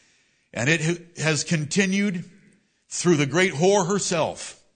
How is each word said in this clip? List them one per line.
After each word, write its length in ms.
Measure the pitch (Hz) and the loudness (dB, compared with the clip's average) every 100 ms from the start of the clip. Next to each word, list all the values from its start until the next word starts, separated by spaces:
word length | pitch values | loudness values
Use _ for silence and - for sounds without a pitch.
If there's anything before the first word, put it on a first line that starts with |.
| _ _ _ _ _ | _ _ _ _ _
And 160 | - 127 | -4 0
it 120 | 151 | 0
ha-, 420 | 156 175 - - | 0 -4 -8 -4
has 220 | 151 147 | -2 -2
continued 840 | - 165 147 185 190 196 202 180 - - _ _ _ _ _ | -2 -4 -2 0 0 0 -2 -4 -10 -18 _ _ _ _ _
through 280 | - 175 151 | -2 2 4
the 100 | 139 | 2
great 260 | 160 190 | 2 0
whore 340 | 139 185 202 170 | 2 4 4 2
herself 760 | 202 - 170 117 135 - - _ | -2 -2 -2 -2 -4 -14 -18 _